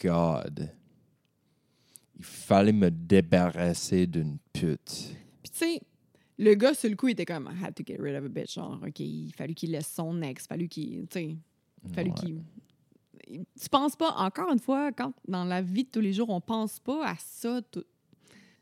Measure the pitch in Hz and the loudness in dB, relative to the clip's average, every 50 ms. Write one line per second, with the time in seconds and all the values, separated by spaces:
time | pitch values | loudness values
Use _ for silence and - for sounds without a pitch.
0 | - 90 85 85 85 82 78 65 - - 73 71 76 78 - - _ _ _ _ | 0 2 4 4 4 4 2 0 -2 -6 -6 -6 -8 -8 -10 -14 _ _ _ _
1 | _ _ _ _ _ _ _ _ _ _ _ _ _ _ _ _ _ _ - - | _ _ _ _ _ _ _ _ _ _ _ _ _ _ _ _ _ _ -20 -20
2 | _ _ - - - - - - - - 101 98 98 104 107 107 98 87 82 82 | _ _ -20 -20 -18 -16 -16 -10 0 4 6 6 8 8 6 6 6 4 4 2
3 | 85 85 98 95 87 82 95 90 90 87 82 85 87 87 85 - - - 101 92 | 2 6 6 6 8 8 6 6 6 4 2 2 0 0 0 0 -2 2 2 4
4 | 90 87 85 85 78 76 73 71 - _ - - - 82 73 - _ - - - | 4 2 2 0 -2 -2 -4 -8 -10 _ -6 -2 0 0 0 -2 _ -10 -12 -12
5 | - - - - - - _ _ - - - - 330 330 339 294 - - _ _ | -12 -12 -14 -16 -18 -20 _ _ -20 -16 -6 -4 -2 -2 -2 -4 -6 -12 _ _
6 | _ _ _ _ _ _ _ - 202 214 208 202 226 262 302 - - 226 208 185 | _ _ _ _ _ _ _ 4 8 8 8 8 8 6 4 4 0 0 0 2
7 | - 262 226 175 175 - 175 156 131 - 160 180 196 - - - 156 - - - | 2 0 2 0 -2 -4 -6 -6 -8 -8 -8 -8 -8 -8 -8 -10 -10 -8 -8 -6
8 | - 143 139 139 139 135 - - - - - 180 165 160 - 170 - - 151 - | -4 -4 -4 -4 -6 -6 -6 -8 -8 -8 -8 -10 -8 -8 -10 -10 -10 -10 -10 -8
9 | 143 147 151 156 156 156 - - - 151 165 - - 165 160 147 156 - - - | -8 -8 -8 -8 -8 -10 -10 -10 -8 -8 -8 -6 -6 -6 -4 -6 -6 -6 -8 -6
10 | 165 160 170 170 160 139 127 - - - - 160 180 165 - 160 151 - - - | -6 -4 -4 -4 -6 -6 -8 -10 -12 -10 -6 -6 -6 -6 -6 -8 -8 -8 -8 -10
11 | 151 156 - 185 170 151 160 160 160 _ _ _ _ _ _ _ - - 175 170 | -10 -10 -8 -8 -6 -6 -8 -10 -14 _ _ _ _ _ _ _ -16 -8 -6 -4
12 | 170 185 - 50 - 170 160 160 160 160 - - - _ _ _ _ _ _ _ | -2 -2 -2 -4 -4 -6 -6 -8 -12 -14 -18 -20 -20 _ _ _ _ _ _ _
13 | _ _ - - - - - 156 190 - _ - - - - 277 277 294 - - | _ _ -20 -20 -20 -16 -14 -14 -14 -14 _ -14 -2 0 2 4 4 2 2 2
14 | 330 320 - - 190 190 - - 359 359 294 226 - - 269 269 294 294 233 - | 0 0 2 0 0 -2 -2 -2 0 2 2 2 2 2 0 0 0 -2 -2 -4
15 | 247 269 254 _ - - 190 180 175 180 180 180 190 180 185 208 262 - - 220 | -6 -6 -8 _ -8 -6 -4 -2 -2 0 0 0 -2 0 -2 -2 -2 -2 0 0
16 | 220 196 196 196 240 226 196 175 - - 220 220 220 208 - - - - 269 311 | 0 2 2 0 0 0 -2 -2 -2 -2 -2 -2 -2 -2 -4 -6 -6 -4 -4 -2
17 | 311 214 180 151 - - - - - 233 247 247 214 - - 175 - - _ _ | -2 -4 -4 -6 -10 -14 -10 -6 -4 -4 -2 -4 -4 -8 -10 -12 -12 -14 _ _
18 | _ _ _ _ _ - - - - _ _ _ | _ _ _ _ _ -20 -20 -20 -20 _ _ _